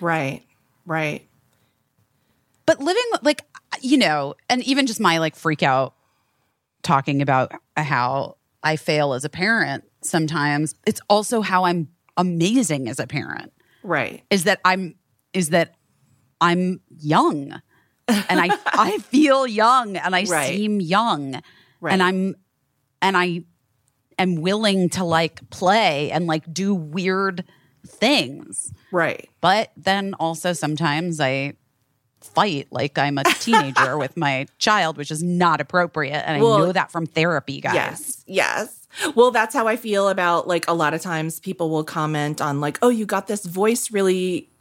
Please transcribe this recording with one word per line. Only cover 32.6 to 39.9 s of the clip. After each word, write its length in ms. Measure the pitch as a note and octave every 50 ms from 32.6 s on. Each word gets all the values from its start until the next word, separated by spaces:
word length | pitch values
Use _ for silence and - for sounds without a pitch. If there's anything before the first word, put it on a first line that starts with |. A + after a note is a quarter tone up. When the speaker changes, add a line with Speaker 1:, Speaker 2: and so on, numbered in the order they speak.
| - -
Speaker 2:
like 280 | - - C#3 D3 - D3
I'm 200 | C#3 C#3+ C#3+ C3+
a 60 | -
teenager 760 | F4 - - - A#3 A3+ A3+ C#3+ C3+ B2+ - B2+ B2+ C#3 D3+
Speaker 1:
<laughs> 0 |
Speaker 2:
with 180 | C3 - -
my 300 | E3+ D3+ C#3+ C3+ C3 D3 - _ -
child, 380 | - A3 G#3+ G#3 E3+ D#3+ D3+
which 140 | D3 D3 -
is 140 | D#3 D3+ E3+
not 360 | F3 F3 F3 F3+ E3+ D#3 D3
appropriate. 640 | D3 - - F3+ F3+ F3 - D#3 C#3+ C3 D3 D3 -
And 160 | - D#3 D3
Speaker 1:
Well, 120 | A3 A#3 A3
Speaker 2:
I 40 | G3+ E3
know 60 | F3+
that 200 | F3 F#3+ D3+ -
from 120 | - E3+ E3
therapy, 540 | - - D#3+ D#3+ F3 D#3+ C#3 - - C#3 C#3
guys. 140 | - C3+ -
Speaker 1:
Yes, 500 | D3+ - - - - - - - - - -
yes. 540 | C#4+ C#4+ A2+ C2+ A#1 - G#3+ - - - - _ - - - D#4+ -
Well, 160 | A3+ A#3+ B3
that's 240 | A3+ A#3 A3 A#3 -
how 120 | C#4 A3+ A3
I 80 | A3+
feel 320 | A3 A#3 A3